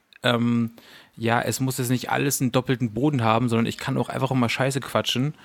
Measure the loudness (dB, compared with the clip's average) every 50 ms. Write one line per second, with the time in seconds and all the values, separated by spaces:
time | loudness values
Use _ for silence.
0 | _ _ _ -4 0 0 2 2 2 2 2 2 0 -2 -4 -12 -20 -20 -20 -20
1 | -20 _ _ -4 0 0 2 2 0 0 -2 -2 -2 -2 -2 -2 0 0 0 0
2 | 0 -2 -2 0 0 0 0 0 -2 0 0 0 0 0 -2 -2 -2 -4 -2 0
3 | 0 0 2 2 2 4 4 4 2 2 2 2 2 0 -2 -4 -6 -4 -2 -2
4 | -2 -4 -2 -2 -2 0 2 2 2 0 0 0 -2 0 -2 -4 -6 -2 -2 0
5 | 0 0 0 0 -2 -2 -4 -8 -16